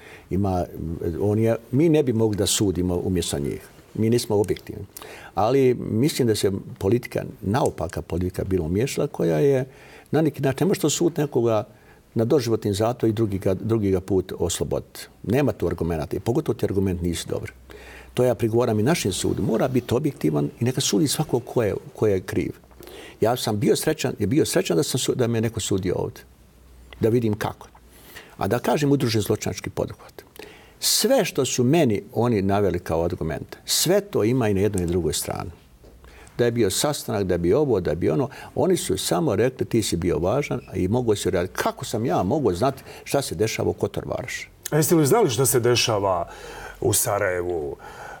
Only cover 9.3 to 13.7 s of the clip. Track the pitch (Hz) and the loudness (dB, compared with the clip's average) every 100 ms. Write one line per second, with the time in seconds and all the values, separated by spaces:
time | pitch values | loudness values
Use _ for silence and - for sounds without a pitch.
9.3 | 156 143 135 127 - - - - 143 160 | 2 2 2 -2 -10 -20 -20 -4 0 0
10.3 | - 139 127 160 196 156 - 170 160 147 | 0 -2 0 0 2 0 2 0 0 -2
11.3 | 127 117 107 104 - - - _ 117 117 | 2 2 2 -2 -10 -20 -20 _ -2 2
12.3 | 151 113 110 107 98 110 123 113 110 110 | 2 2 0 0 0 0 2 0 2 0
13.3 | 95 98 95 110 | 0 0 0 0